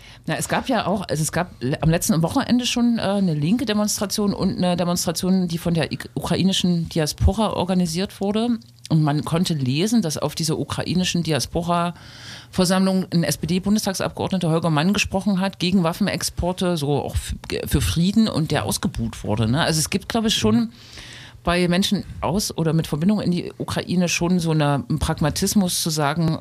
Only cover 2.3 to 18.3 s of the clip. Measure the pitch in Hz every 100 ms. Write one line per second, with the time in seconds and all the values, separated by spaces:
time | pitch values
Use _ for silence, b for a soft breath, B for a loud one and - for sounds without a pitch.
2.3 | 277 - 247 247 247 240 233 190 202 190
3.3 | 151 147 233 247 208 208 - 196 - 208
4.3 | - 185 - 180 175 180 175 - 165 185
5.3 | 190 180 165 175 165 143 - - - -
6.3 | 170 185 190 180 170 165 165 151 - -
7.3 | 196 208 - 180 185 175 165 202 - 202
8.3 | 208 233 226 - - - 160 151 147 -
9.3 | 165 185 156 127 139 214 233 170 147 151
10.3 | - 160 156 - - - 170 180 175 160
11.3 | 147 - 160 170 175 175 170 - - -
12.3 | - - - 180 185 190 190 180 170 165
13.3 | 147 160 185 190 214 208 185 - - -
14.3 | 185 170 165 170 151 170 208 - 190 196
15.3 | 185 190 - 175 190 165 175 190 - -
16.3 | - 180 180 180 170 139 143 - - -
17.3 | - - - - 151 - 156 175 208 220